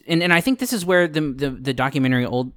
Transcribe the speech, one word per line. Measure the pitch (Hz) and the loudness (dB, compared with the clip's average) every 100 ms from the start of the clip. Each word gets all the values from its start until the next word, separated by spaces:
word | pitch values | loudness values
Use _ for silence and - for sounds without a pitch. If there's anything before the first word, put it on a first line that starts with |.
| - | -2
and, | 165 | 0
and | 175 | 2
I | 175 | 2
think | 262 254 | 2 -2
this | 247 | -2
is | 220 | -4
where | 175 180 175 | 2 2 2
the, | 156 | 0
the, | 151 131 139 | -4 -4 -6
the | 127 131 | -4 -6
documentary | 127 135 143 131 127 | -2 -2 0 2 2
ul-, | 123 123 127 | 0 -2 -4